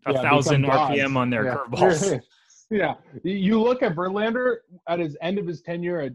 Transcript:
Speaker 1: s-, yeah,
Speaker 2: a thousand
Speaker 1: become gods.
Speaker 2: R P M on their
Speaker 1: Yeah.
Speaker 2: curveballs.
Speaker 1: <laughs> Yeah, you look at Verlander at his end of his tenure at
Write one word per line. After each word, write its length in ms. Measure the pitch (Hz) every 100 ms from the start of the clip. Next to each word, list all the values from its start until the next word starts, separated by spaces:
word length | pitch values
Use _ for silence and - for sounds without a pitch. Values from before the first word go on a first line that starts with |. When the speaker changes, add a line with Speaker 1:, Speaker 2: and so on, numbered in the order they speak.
| -
Speaker 1:
s-, 80 |
yeah, 60 | 135
Speaker 2:
a 20 |
thousand 400 | 127 147 143 143
Speaker 1:
become 140 | 139 139
gods. 140 | 143
Speaker 2:
R 40 | 143
P 40 |
M 140 | 135 135
on 140 | 123
their 140 | 120 127
Speaker 1:
Yeah. 80 | 123
Speaker 2:
curveballs. 640 | 123 123 185 160 196 139 -
Speaker 1:
<laughs> 40 | _ _ _ -
Yeah, 240 | 214 160 127 - 135
you 380 | 170 196 190 220
look 220 | 226 254
at 120 | 247
Verlander 640 | 160 180 196 220 233 254 233 - 175 -
at 100 | 175
his 200 | 165 143
end 180 | 165 196
of 80 | 175
his 140 | 170
tenure 400 | - 170 175 175
at 120 | 139